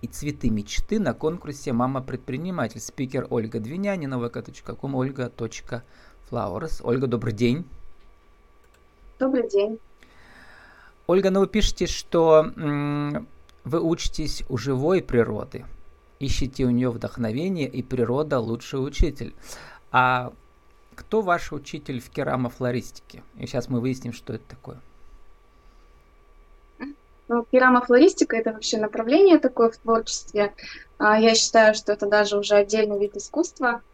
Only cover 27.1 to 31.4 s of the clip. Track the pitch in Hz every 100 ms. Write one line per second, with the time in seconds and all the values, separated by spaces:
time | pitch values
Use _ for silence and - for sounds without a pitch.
27.1 | _ _ 233 226 254 262 247 247 247 339
28.1 | - - 226 226 220 - 226 214 226 226
29.1 | 294 392 320 277 - 233 226 - 226 226
30.1 | - - 208 208 - - - - - 208
31.1 | 214 226 226